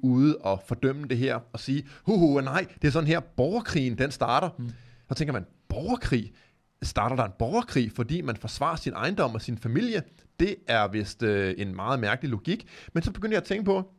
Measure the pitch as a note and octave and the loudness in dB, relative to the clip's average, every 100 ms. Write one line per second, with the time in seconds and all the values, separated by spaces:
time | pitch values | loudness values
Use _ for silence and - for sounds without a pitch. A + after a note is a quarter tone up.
0 | C3 B2+ D3 D3 G2 G2 - A#2 C3 C#3+ | 4 6 6 4 0 -2 -4 -2 0 -2
1 | C#3 A#2+ C3 A#2+ - - - C#3+ - - | -2 0 0 -2 -6 -10 -4 -4 -4 -6
2 | - G#3+ E3 C#3 C3 D#3 - - D3 D#3+ | 0 6 6 6 2 -2 -4 0 2 2
3 | D3+ E3 - - C#3 A#3 B3 D#3+ B2+ A2+ | 2 0 0 0 0 0 -2 0 0 0
4 | C#3 - A#2 C3 F3 - A#2+ - - - | -2 0 2 2 2 -4 -10 -10 -20 -20
5 | _ B2+ D3+ A#2+ - _ _ G#2+ F3+ A#3+ | _ -4 -2 -2 -6 _ _ -6 -2 -2
6 | - B2 - - _ _ _ _ - - | 0 0 -2 -12 _ _ _ _ -6 -2
7 | A2 B2+ G#2+ - A#2 A3+ A#3 C3 A2 - | 0 0 -2 -2 -2 0 0 0 0 -2
8 | A2+ E3+ C#3+ G#2+ - - D#3 E3 C#3 F2+ | -4 -2 -4 -6 -8 -4 -2 -2 -6 -4
9 | C3+ G3+ C3 A2 - A2+ A#2 C#3 A#3+ G#3 | -4 0 0 -2 -6 -6 -2 0 0 -2
10 | - - _ - F#3+ - - A2+ G2+ G#2+ | -6 -16 _ 0 0 0 0 2 2 0
11 | G2+ - A2+ G2+ F#2+ F2+ G2+ F#2 G#2+ C3+ | -4 -2 0 2 0 -2 -4 -4 -2 -2
12 | G#2 B2+ D3 A2+ D#3+ G3 - - - E3 | 0 -2 -2 -4 -2 -4 -6 -20 -6 -4
13 | G#3+ F#3 G#3+ G#3 - G3 G3 F#3+ F#3+ | -4 -4 0 0 0 0 2 0 -2